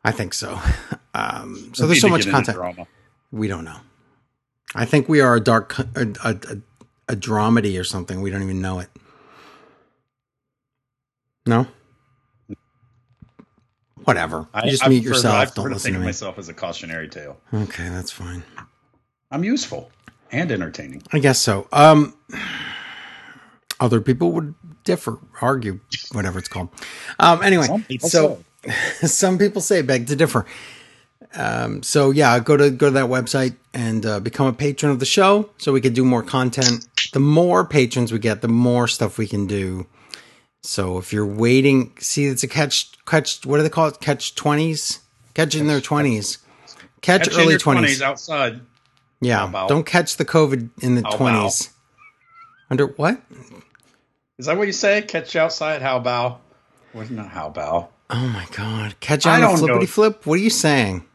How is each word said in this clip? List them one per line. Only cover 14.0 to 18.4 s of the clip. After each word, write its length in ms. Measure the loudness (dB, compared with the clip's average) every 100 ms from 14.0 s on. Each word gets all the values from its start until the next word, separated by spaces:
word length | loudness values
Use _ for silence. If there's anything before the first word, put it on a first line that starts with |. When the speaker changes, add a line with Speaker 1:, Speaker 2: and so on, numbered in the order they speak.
Speaker 1:
Whatever. 440 | -2 -2 -2 -6 -8
Speaker 2:
I, 120 | -4 -2
Speaker 1:
You 60 |
just 140 | 2 4
Speaker 2:
I 40 |
Speaker 1:
mute 120 | 4
Speaker 2:
prefer, 120 | 4 0
Speaker 1:
yourself. 200 | 2 2
Speaker 2:
I 100 | 0
Speaker 1:
Don't 80 |
Speaker 2:
prefer 160 | -2 -6
to 40 | -4
Speaker 1:
listen 100 | -4
Speaker 2:
think 60 |
Speaker 1:
to 40 | -4
Speaker 2:
of 40 |
Speaker 1:
me. 40 | -4
Speaker 2:
myself 300 | -4 -10 -12
as 120 | -18
a 40 |
cautionary 560 | -12 -10 -10 -12 -12 -12
tale. 280 | -16 -18 -20 _
Speaker 1:
Okay, 340 | -6 -6 -8 -10
that's 220 | -10 -12
fine. 320 | -14 -14 -14